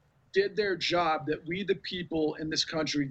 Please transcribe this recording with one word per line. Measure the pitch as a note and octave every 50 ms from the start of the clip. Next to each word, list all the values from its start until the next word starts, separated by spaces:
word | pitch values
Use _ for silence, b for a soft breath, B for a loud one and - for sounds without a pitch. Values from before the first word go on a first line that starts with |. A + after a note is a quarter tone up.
| _ _ _ _ _ _ -
did | F#3+ G3+ G3+ F#3
their | G3+ G#3 G3 F#3
job | E3+ - - E3+ F3+ F3 D#3+ D#3 D3+ C#3+
that | D3+ D3+ - -
we, | D3+ F3 F#3+
the | G3+ F3 F#3+
people | - - - F#3+ F3+ F3 - E3 D#3+ D#3 D3+ -
in | - D#3 D#3
this | D#3 C#3+ -
country, | - - D#3+ D#3 C#3+ - D3 C#3 C3+